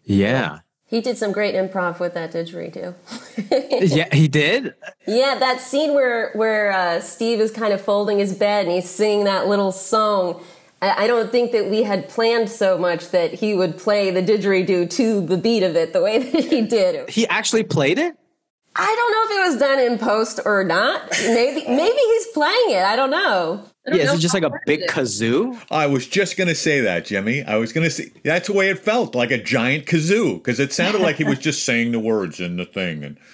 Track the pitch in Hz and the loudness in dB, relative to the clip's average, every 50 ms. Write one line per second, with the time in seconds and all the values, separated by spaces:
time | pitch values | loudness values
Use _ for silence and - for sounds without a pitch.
0 | - - 101 98 98 107 127 131 110 73 73 - _ _ _ _ _ - 226 226 | -4 0 2 2 2 2 0 -2 -2 -4 -6 -12 _ _ _ _ _ -6 -4 -4
1 | 220 254 226 - 220 202 185 208 214 196 - 190 190 185 190 190 180 175 170 170 | -2 -2 -4 -2 -4 -4 -2 -2 -2 -2 -2 -2 -4 -4 -4 -4 -4 -4 -4 -4
2 | 175 170 175 175 165 165 - 170 165 170 180 170 170 165 - 185 180 180 180 - | -6 -6 -6 -6 -8 -6 -6 -8 -8 -8 -10 -12 -12 -12 -12 -12 -12 -12 -14 -16
3 | - - 226 240 - - - 220 202 - 311 262 - - 277 226 190 170 135 156 | -16 -16 -16 -16 -16 -12 -10 -8 -4 -2 -2 -2 0 0 0 2 2 4 2 2
4 | 170 - 147 139 160 143 139 151 147 160 214 277 254 143 - _ - - - _ | 0 2 4 4 4 6 4 2 2 2 2 0 -2 -4 -12 _ -20 -20 -18 _
5 | - 202 214 247 262 277 254 208 262 262 254 254 - - 269 285 311 294 285 285 | -6 -2 2 2 2 2 2 2 0 0 0 -2 -2 -2 0 0 0 2 2 2
6 | 262 247 233 226 220 - - 214 220 220 214 214 208 202 190 185 180 175 170 170 | 2 2 0 -2 -4 -4 -2 -2 0 0 2 2 0 0 0 0 0 0 0 -2
7 | 170 - - - 226 233 233 208 220 214 214 214 226 208 196 196 196 220 202 202 | -4 -6 -6 -2 -2 0 2 2 0 0 -2 -2 -2 0 0 0 0 0 0 0
8 | 208 208 208 202 202 196 185 196 208 208 208 208 190 170 175 185 180 - - - | 2 2 0 0 0 0 0 0 0 2 2 2 0 0 0 -2 -2 -2 -2 0
9 | 214 214 208 208 202 196 196 185 - 190 202 202 196 190 185 - - - 226 220 | 0 2 2 2 2 2 0 0 0 0 0 2 0 0 -2 -2 -2 0 0 2
10 | 214 208 208 196 180 175 170 - - - - - _ _ _ - 185 196 - - | 2 2 2 0 0 -2 -4 -8 -12 -20 -20 -20 _ _ _ -4 -2 0 0 2
11 | 208 233 240 226 220 202 240 240 240 233 240 214 202 - 208 214 214 208 196 185 | 2 2 2 0 0 0 0 0 0 2 0 0 0 2 2 0 2 2 0 -4
12 | - - - 233 226 226 233 233 226 202 214 - 208 190 185 165 180 175 170 165 | -4 -6 -4 0 2 2 2 2 0 -2 -2 0 2 2 2 2 2 0 0 -2
13 | - - - 180 170 156 160 - 220 214 208 180 185 170 180 - - 214 208 208 | -4 -2 0 0 0 0 -2 -2 -2 0 0 0 0 0 -2 -4 -2 0 2 2
14 | 196 190 180 190 180 208 214 214 185 202 190 185 180 196 185 180 175 170 - - | 2 0 0 0 2 2 2 2 2 2 2 2 2 2 2 0 0 0 0 0
15 | 233 220 220 202 170 151 185 170 - 226 233 208 185 180 156 170 165 - - 185 | 2 2 2 0 0 0 -2 0 2 2 2 2 2 2 2 0 0 0 0 0
16 | 170 - 220 294 254 254 - 320 - - 330 247 220 160 233 208 185 185 160 139 | 2 2 2 0 0 0 0 0 0 2 2 0 2 2 2 2 2 2 0 -2
17 | 123 - - 220 226 - - 214 214 - 233 226 - - - 165 135 143 180 262 | -6 -4 -2 0 0 0 0 0 0 0 0 0 0 0 0 2 2 2 2 2
18 | 330 349 311 _ _ _ _ _ _ _ _ _ _ _ - - 370 415 440 466 | 0 -2 -4 _ _ _ _ _ _ _ _ _ _ _ -4 -2 0 0 2 2
19 | 480 480 427 440 453 427 415 392 370 359 277 214 277 277 269 269 247 233 240 202 | 0 0 2 0 0 0 0 0 0 2 2 2 2 2 4 4 2 2 0 0
20 | 214 - 208 220 226 233 - - - 214 208 196 190 165 165 185 226 285 381 - | 0 0 2 0 0 -2 -4 -4 -2 0 2 2 2 2 2 2 2 0 0 -2
21 | - - - - - 233 226 233 240 277 277 311 - 247 240 285 339 440 508 571 | -4 -4 -4 -2 0 2 2 4 2 2 0 -2 -2 0 0 2 2 2 2 4
22 | 508 427 466 453 - 453 - 302 294 330 415 494 480 381 220 185 190 196 220 254 | 4 4 2 2 0 -2 -2 0 0 2 2 2 2 2 2 2 2 2 2 0
23 | 277 262 294 359 403 302 208 180 170 160 185 202 - - _ _ - 262 - 175 | 0 0 0 0 0 2 0 0 0 -2 -4 -6 -10 -18 _ _ -6 -2 0 2
24 | 143 139 190 165 160 170 180 190 160 139 - - - - 151 156 180 165 - 156 | 2 2 2 2 0 0 0 0 0 0 -2 -2 -2 0 0 0 0 -4 -2 -2
25 | 131 113 107 104 113 113 123 165 226 262 247 226 - - - 156 151 143 139 127 | -2 -2 -2 -2 0 0 2 2 0 -2 -4 -10 -8 -4 -2 0 2 2 0 0
26 | 127 - - 196 196 180 - - 185 170 156 - - 160 147 139 117 95 87 85 | -2 -2 -2 -2 -2 -2 -2 -2 0 0 0 0 0 0 2 2 2 0 0 -2
27 | - - 104 98 98 110 127 143 - - 107 110 113 113 - 160 165 156 - - | -4 -4 -4 -4 -2 -2 -4 -4 -2 -2 -2 -2 -2 -2 -2 -2 -2 -2 -2 -4
28 | - - - - - 147 160 180 180 - 196 196 190 196 190 190 - 214 220 247 | -10 -12 -12 -8 -4 -2 -2 -2 -2 0 0 0 2 0 0 -2 -2 -2 0 0
29 | 220 113 120 123 123 117 135 117 - - 135 123 117 127 143 156 - - 170 160 | 0 -2 -2 -2 0 0 0 -2 -2 -2 -2 0 0 0 -2 -2 -2 0 0 0
30 | 151 170 202 226 214 139 92 82 - 123 120 113 143 135 - - 170 196 208 196 | 2 2 2 2 2 0 -2 -2 -4 -4 -2 -2 -2 -2 -2 -2 0 0 2 2
31 | 180 165 143 - 151 143 139 131 - 156 143 - - 135 117 117 117 120 120 113 | 2 2 0 0 0 -2 -2 -2 -2 -4 -4 -2 -2 0 0 0 0 0 -2 -2
32 | 107 113 113 107 95 82 73 - 90 87 87 90 90 - - 98 92 87 80 76 | 0 0 0 0 0 -4 -6 -6 -6 -6 -6 -6 -8 -8 -6 -6 -4 -4 -6 -8
33 | 71 71 73 - _ - | -10 -12 -14 -18 _ -18